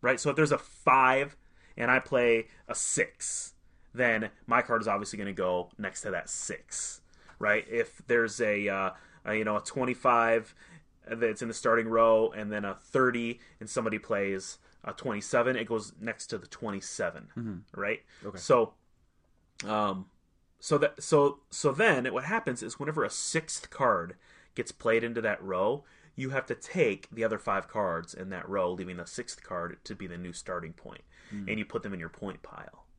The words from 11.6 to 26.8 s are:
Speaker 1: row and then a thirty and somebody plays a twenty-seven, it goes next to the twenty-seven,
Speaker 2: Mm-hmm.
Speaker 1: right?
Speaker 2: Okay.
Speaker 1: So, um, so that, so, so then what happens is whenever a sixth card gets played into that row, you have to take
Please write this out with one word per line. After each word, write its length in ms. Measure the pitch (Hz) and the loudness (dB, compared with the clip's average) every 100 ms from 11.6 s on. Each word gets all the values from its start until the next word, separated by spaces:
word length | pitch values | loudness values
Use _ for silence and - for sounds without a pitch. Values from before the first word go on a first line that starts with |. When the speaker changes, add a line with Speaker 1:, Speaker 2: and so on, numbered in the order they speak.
| 120 113 113 | 2 2 4
Speaker 1:
row 420 | 113 113 110 113 | 4 6 6 4
and 220 | 107 104 | 0 -6
then 120 | 104 101 | -4 -4
a 80 | |
thirty 680 | 92 - 139 127 120 117 117 - _ | -8 -4 2 2 2 -4 -6 -12 _
and 100 | 110 | -8
somebody 300 | - 113 107 | -4 -2 -4
plays 600 | - 104 98 98 95 - _ _ | -2 -2 0 -4 -8 -18 _ _
a 80 | - | -14
twenty-seven, 640 | 95 135 104 - 123 120 127 | -8 -6 -6 -2 0 2 0
it 100 | 110 | -2
goes 280 | 113 98 - | -4 -6 -10
next 280 | 110 110 - | -10 -8 -8
to 100 | 107 | -10
the 80 | - | -10
twenty-seven, 840 | - 113 98 - - 92 78 57 - | -10 -8 -8 -8 -6 -6 -6 -14 -10
Speaker 2:
Mm-hmm. 440 | 113 90 - - | -8 -10 -12 -8
Speaker 1:
right? 220 | 101 113 _ - | -6 -6 _ -16
Speaker 2:
Okay. 140 | 101 95 | -14 -12
Speaker 1:
So, 360 | - 127 110 _ _ _ _ _ _ _ _ _ 98 | 4 4 4 _ _ _ _ _ _ _ _ _ -2
um, 400 | 107 104 95 92 _ _ _ _ _ | 0 0 -2 -8 _ _ _ _ _
so 180 | - 147 | 0 2
that, 240 | 147 - | 2 0
so, 380 | - 151 143 139 _ | 2 6 6 2 _
so 220 | - 147 | -2 -2
then 340 | 135 226 143 123 | 2 4 4 2
what 120 | 110 | -2
happens 380 | 139 226 214 123 | -2 -2 -2 -6
is 160 | 110 - | -8 -8
whenever 240 | 143 156 | -6 -2
a 60 | 107 | -2
sixth 600 | - - 160 156 - - | -2 -4 -4 -4 -10 -12
card 460 | - 131 98 85 - _ - _ | 0 2 2 0 -12 _ -20 _
gets 160 | - 120 | -8 -8
played 320 | - 117 113 | -2 2 2
into 200 | 117 117 | 2 -2
that 200 | 110 104 | -2 -2
row, 420 | 95 90 101 143 - _ - | -2 0 2 0 -6 _ -20
you 160 | - 131 | -8 -4
have 160 | 135 - | -4 -4
to 80 | |
take 540 | 120 - 190 | -8 -6 2